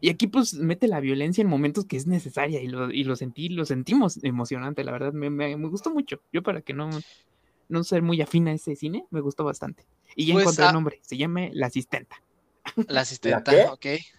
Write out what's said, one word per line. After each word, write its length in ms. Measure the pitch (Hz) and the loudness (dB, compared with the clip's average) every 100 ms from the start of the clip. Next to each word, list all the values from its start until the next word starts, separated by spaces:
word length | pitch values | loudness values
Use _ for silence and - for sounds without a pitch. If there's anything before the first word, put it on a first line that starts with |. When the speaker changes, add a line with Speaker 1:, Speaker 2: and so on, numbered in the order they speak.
Speaker 1:
Y 100 | 165 | 0
aquí, 160 | 165 208 | 2 2
pues, 280 | 254 233 | 2 0
mete 340 | 156 165 170 240 | 0 0 2 2
la 120 | 165 | 2
violencia 420 | 135 135 151 185 | 0 0 2 2
en 60 | 208 | 4
momentos 360 | 139 147 180 - | 4 2 -2 -4
que 100 | 131 | -4
es 100 | 151 | 0
necesaria 540 | 180 139 143 143 151 | -2 -2 -4 -2 -2
y 80 | 127 | -4
lo, 220 | 127 127 | -4 -4
y 120 | 127 | -2
lo 120 | 131 127 | -2 -2
sentí, 320 | 127 117 170 | -6 -8 -6
lo 160 | 175 | -4
sentimos 580 | 151 127 131 254 196 - | -2 -4 2 4 4 0
emocionante, 640 | 139 123 117 131 131 147 | -4 -2 -4 -6 -4 -6
la 80 | 135 | -6
verdad, 200 | 123 135 | -4 -4
me, 180 | 147 143 | -4 -4
me, 260 | 143 147 151 | -2 -4 -4
me 120 | 156 | -6
gustó 220 | 196 330 | -4 -2
mucho. 300 | 311 277 - _ | -2 -4 -10 _
Yo 100 | - | -4
para 180 | 196 - | -2 -4
que 140 | - | -6
no, 160 | 139 156 156 - - _ _ _ _ - | -6 -6 -6 -10 -20 _ _ _ _ -6
no 140 | 165 | -4
ser 180 | 170 180 | 0 0
muy 180 | 165 170 | 2 2
afín 260 | 147 170 165 | 2 2 2
a 40 | |
ese 240 | 156 - 143 | 0 -6 -6
cine, 300 | 156 208 370 | -6 -8 -6
me 100 | 160 | -6
gustó 220 | 143 - | -4 -2
bastante. 400 | 147 139 - - _ _ _ | -4 -4 -10 -14 _ _ _
Y 120 | - 156 | -2 2
ya 80 | |
Speaker 2:
Pues, 100 | 185 | 4
Speaker 1:
encontré 200 | 196 156 | 4 6
el 60 | 165 | 6
Speaker 2:
ah, 20 | |
Speaker 1:
nombre, 260 | 165 151 - | 6 0 -4
se 140 | - 127 | -8 -4
llama 320 | 160 175 180 | -2 -2 -4
La 140 | - 123 | -4 -2
Asistenta. 500 | 131 123 135 - - _ _ _ _ - - 220 | -2 -4 -8 -8 -20 _ _ _ _ -6 -4 0
Speaker 2:
La 120 | 135 | 0
Asistenta, 520 | 131 131 139 113 135 | -2 -2 0 0 6
Speaker 3:
¿La 240 | 147 226 135 | 6 6 0
qué? 180 | 139 156 | -6 -6
Speaker 2:
ok. 60 | - | -8